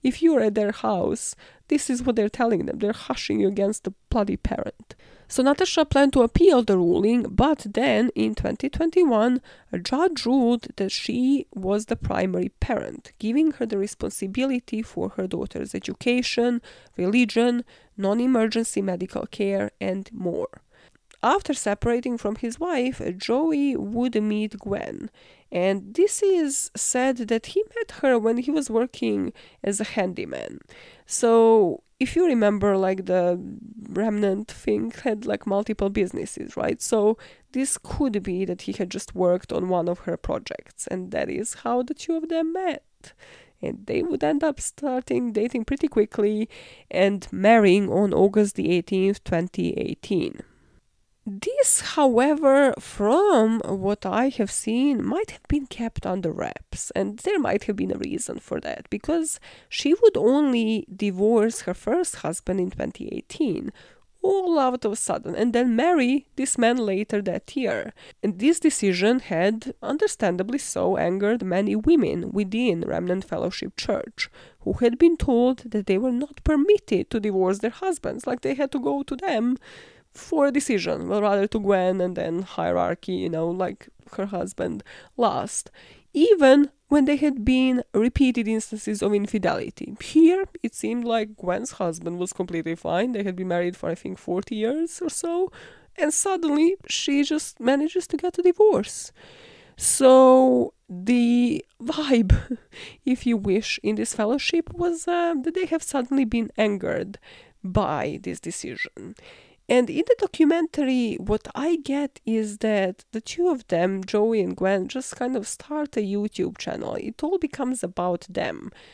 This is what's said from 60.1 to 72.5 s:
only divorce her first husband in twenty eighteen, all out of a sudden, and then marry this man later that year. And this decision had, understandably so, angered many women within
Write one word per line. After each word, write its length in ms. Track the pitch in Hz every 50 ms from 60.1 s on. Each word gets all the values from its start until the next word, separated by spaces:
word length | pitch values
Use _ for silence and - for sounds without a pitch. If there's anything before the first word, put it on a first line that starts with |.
| -
only 680 | - 180 233 269 294 302 269 247 233 220 220 226 208 - -
divorce 680 | 180 196 208 202 180 185 202 220 233 220 208 226 226 -
her 140 | - - 180
first 420 | - - 214 269 359 349 - -
husband 420 | - - 151 170 - - - 185 196
in 140 | 180 190
twenty 340 | - - - - - - - -
eighteen, 580 | - - - - - - 311 226 170 - - - - - - - _ _ _ _ _ _
all 380 | - 381 392 392 370 349 330 294
out 260 | 262 254 247 254 -
of 80 | 208
a 40 | 214
sudden, 400 | - - - - - - - 175
and 160 | - 220 247
then 240 | 226 240 254 247 220
marry 500 | 233 302 349 359 302 247 247 269 285 - _ _
this 240 | - 262 - - -
man 180 | 233 233 240
later 460 | 254 226 202 190 196 214 - 220 208
that 320 | 196 185 170 208 - - -
year. 360 | 277 254 190 117 107 - - - - - - - _
And 180 | - 214 175 185
this 180 | 226 302 339 -
decision 640 | - 302 - - 208 196 180 175 196 220 247 254
had, 540 | - - 185 160 180 202 220 220 - 269 - -
understandably 800 | - - 277 311 427 403 - - 233 180 180 180 185 214 254 285
so, 380 | - - - 180 180 180 190
angered 480 | - 165 170 185 196 202 208 240 233 -
many 300 | 185 175 190 208 202 202
women 560 | 214 214 302 339 302 208 - - 175 175 -
within 480 | - 202 208 185